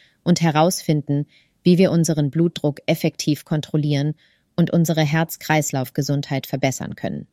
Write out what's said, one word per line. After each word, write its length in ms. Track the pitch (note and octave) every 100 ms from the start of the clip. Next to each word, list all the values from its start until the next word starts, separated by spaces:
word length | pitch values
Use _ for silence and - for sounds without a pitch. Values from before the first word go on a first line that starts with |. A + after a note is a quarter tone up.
| _ _
und 180 | - F3
herausfinden, 840 | E3+ D3+ E3 - - D3+ - C#3+ D3 _ _ _
wie 120 | - F3+
wir 140 | F#3+
unseren 400 | E3+ D#3+ D#3 D3
Blutdruck 500 | D#3+ E3+ - D3+ C#3+ -
effektiv 580 | E3 E3 - - D3
kontrollieren 720 | - D#3 - D#3 D3 C#3+ D3 D#3 _ _ _
und 160 | - E3+
unsere 320 | F3 E3 D#3+
Herz-Kreislauf-Gesundheit 1400 | D3+ D#3+ E3 - - D#3 C#3+ C#3 B2+ - C#3 C#3+ - C3+ -
verbessern 480 | C3+ C3+ - -
können. 320 | - - C#2+ -